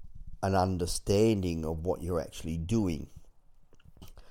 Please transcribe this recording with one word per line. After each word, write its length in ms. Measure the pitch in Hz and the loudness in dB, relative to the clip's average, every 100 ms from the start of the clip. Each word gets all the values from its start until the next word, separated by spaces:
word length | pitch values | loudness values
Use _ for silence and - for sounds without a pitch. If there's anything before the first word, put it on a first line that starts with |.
| - - - - | -14 -12 -12 -4
an 120 | 98 | 2
understanding 1080 | 95 92 92 87 - - 101 113 101 90 82 | 4 4 2 -2 -2 2 6 6 4 2 0
of 220 | 78 80 87 | -2 -2 -2
what 160 | 64 | -2
you're 180 | 85 85 | -2 -2
actually 380 | - - 82 82 | -4 -6 -6 -4
doing. 480 | 82 113 95 73 - - - - - - - - - - - - - | 0 2 2 0 -6 -14 -18 -20 -20 -20 -20 -20 -20 -18 -18 -18 -20